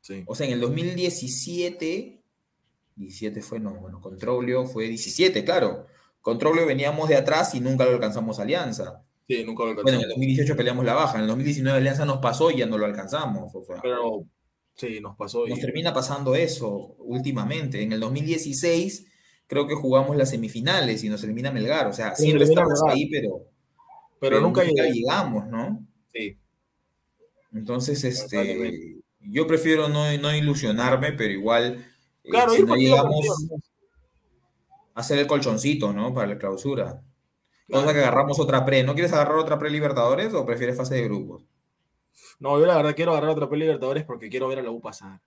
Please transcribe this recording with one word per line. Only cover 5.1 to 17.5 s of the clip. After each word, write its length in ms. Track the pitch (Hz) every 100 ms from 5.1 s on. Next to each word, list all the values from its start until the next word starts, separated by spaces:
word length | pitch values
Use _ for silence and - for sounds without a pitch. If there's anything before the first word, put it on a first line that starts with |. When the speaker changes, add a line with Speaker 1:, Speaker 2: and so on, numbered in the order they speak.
| - 185 107
Speaker 2:
claro. 420 | - 135 107 - - _ _ _
Con 180 | - 117
Troglio 260 | 151 165
veníamos 440 | 160 135 143 151 156
de 80 | 143
atrás 380 | - 156 -
y 60 | 123
nunca 240 | 123 131
lo 60 | 127
alcanzamos 460 | 123 110 104 110 107
a 40 |
Alianza. 600 | 104 170 143 107 90 - _ _ _
Speaker 1:
Sí, 140 | 120
nunca 220 | 113 113
lo 100 | 117
Speaker 2:
Bueno, 60 | 104
en 60 | 127
el 60 |
Speaker 1:
alcanzamos. 140 | 127 -
Speaker 2:
dos 80 | 123
mil 100 | 135
dieciocho 280 | 135 143 151
peleamos 280 | 120 123
la 100 | 123
baja, 220 | 135 147 113
en 60 |
el 40 | 107
dos 100 | 120
mil 80 |
diecinueve 340 | 143 147 131 135
Alianza 260 | 135 135
nos 140 | 143 135
pasó 340 | 123 117 165
y 60 | 139
ya 80 | 113
no 120 | 107
lo 80 | 104
alcanzamos, 680 | 104 98 151 143 101 -
o 120 | 95
sea. 160 | 92 90
Speaker 1:
Pero, 420 | 123 123 117 107 82 _ _ _ _ -
sí, 240 | 123 107
nos 160 | 101 98
pasó 280 | 101 117 120
Speaker 2:
Nos 100 | 123
Speaker 1:
y 20 |
Speaker 2:
termina 320 | 131 156 165
pasando 440 | 135 127 139 135 143
eso 580 | 165 139 113 101 - -
últimamente. 840 | - 123 135 127 104